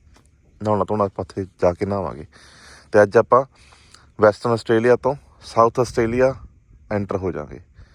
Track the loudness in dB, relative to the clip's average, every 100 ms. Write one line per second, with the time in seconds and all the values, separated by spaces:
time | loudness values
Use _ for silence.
0 | _ _ _ _ _ _ -4 -2 -2 -2
1 | -2 -4 -10 -10 -12 _ -2 -2 -6 -6
2 | -8 -12 -18 -20 -20 -20 -20 -20 _ 2
3 | 4 4 4 0 0 _ _ _ _ -20
4 | _ 2 2 2 -2 -2 0 0 2 2
5 | 0 -6 _ _ -6 2 2 2 -4 -2
6 | -2 0 0 -2 -16 _ _ -20 _ -6
7 | -6 -6 -6 -8 -14 -18 -20 -20 -20